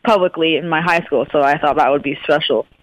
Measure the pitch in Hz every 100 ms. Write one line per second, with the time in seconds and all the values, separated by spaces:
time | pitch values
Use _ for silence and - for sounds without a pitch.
0 | 233 208 180 165 160 151 165 156 175 170
1 | 165 135 139 151 139 151 147 139 131 143
2 | 139 - - 147 - 117 - _